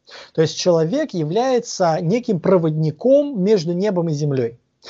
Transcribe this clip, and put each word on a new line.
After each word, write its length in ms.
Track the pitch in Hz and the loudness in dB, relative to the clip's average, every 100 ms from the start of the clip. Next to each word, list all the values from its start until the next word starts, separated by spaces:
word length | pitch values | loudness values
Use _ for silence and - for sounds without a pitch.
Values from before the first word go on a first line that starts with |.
| _ - - | _ -20 -10
То 80 | - | -2
есть 160 | 156 - | -2 0
человек 560 | 185 165 160 269 311 | 2 2 2 -2 -4
является 840 | 180 151 196 262 247 240 - 175 160 | -4 -2 -2 0 0 -2 -2 0 0
неким 380 | 165 240 - 175 | 0 -2 0 -2
проводником 1000 | - 190 165 156 156 151 247 277 285 233 | 2 2 2 -2 -4 -2 2 4 2 -2
между 320 | 185 214 156 | 0 0 0
небом 360 | 175 208 180 165 | -2 -2 -2 -2
и 40 | |
землей. 440 | 147 151 135 117 - _ _ | -2 -2 -2 -4 -6 _ _